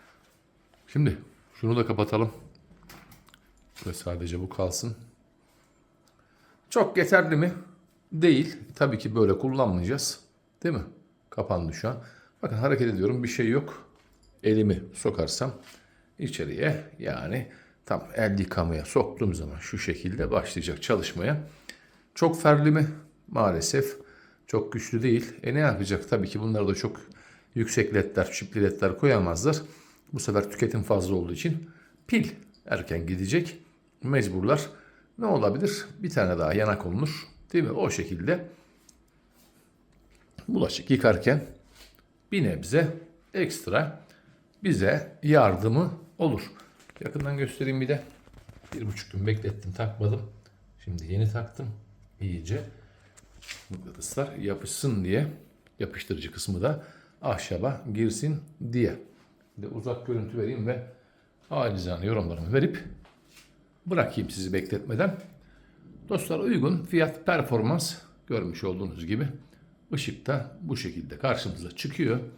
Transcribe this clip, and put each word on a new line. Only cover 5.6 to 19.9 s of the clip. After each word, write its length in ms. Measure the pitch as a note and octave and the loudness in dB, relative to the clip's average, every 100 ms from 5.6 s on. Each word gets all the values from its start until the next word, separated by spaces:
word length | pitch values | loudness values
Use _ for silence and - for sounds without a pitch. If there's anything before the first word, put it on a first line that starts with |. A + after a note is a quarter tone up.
| _ _ _ _ _ _ _ _ _ _ - | _ _ _ _ _ _ _ _ _ _ 0
Çok 260 | A#3+ G3+ F3+ | 2 4 4
yeterli 400 | E3+ F#3 D#3+ D3+ | 6 6 6 4
mi? 160 | F3 - - - _ _ - | 2 -2 -12 -20 _ _ -8
Değil. 440 | D#3 E3+ C3+ D#3+ - - | 4 6 6 4 -4 -8
Tabii 240 | - C#3 A2 | 0 0 0
ki 160 | A2 | 0
böyle 240 | A2+ G2+ F#2 | 4 4 4
kullanmayacağız. 840 | C3 C3 A#2 F2 F2+ C#3 - - _ _ _ _ | 0 2 2 2 0 -2 -4 -8 _ _ _ _
Değil 120 | E3+ | -4
mi? 100 | A#2+ D#2 - _ _ - | -2 -6 -14 _ _ -10
Kapandı 420 | - - F#2 D#2+ | -4 -2 -2 -2
şu 160 | D2+ A2+ | -4 -6
an. 140 | C3+ - - _ - | -6 -12 -20 _ -10
Bakın 140 | C#3 A2 | -6 0
hareket 380 | C#3 C3 A#2+ | 2 4 2
ediyorum. 280 | F#2+ G2+ B2 | 2 2 0
Bir 60 | A#2+ | -2
şey 200 | - A2+ | 0 2
yok. 420 | C3 C#3+ - - _ _ _ _ _ | 2 0 -10 -20 _ _ _ _ _
Elimi 400 | G#2+ G#2+ G#2+ F2 - | 2 4 4 2 -2
sokarsam 600 | - G#2+ - D#2 - C3 - - - _ _ _ - | -4 -2 0 -2 -2 -4 -6 -16 -20 _ _ _ -8
içeriye, 640 | F2 - D2 - D3+ D3 - - | -6 -4 -6 0 0 0 -6 -10
yani 500 | - - D#2 B2 A#2+ - - _ - | -6 -6 -4 -4 -6 -14 -20 _ -4
tam 220 | G2+ - | -4 -2
el 240 | - G#2+ G2 | 0 2 2
yıkamaya 460 | F2+ - E2 D#2+ | 0 0 0 0
soktuğum 500 | D2+ C3+ - - G#2+ | 2 2 2 0 -2
zaman 240 | D#2+ D2 D2+ | -2 -6 -10
şu 200 | - G2+ | -8 -6
şekilde 520 | - | -4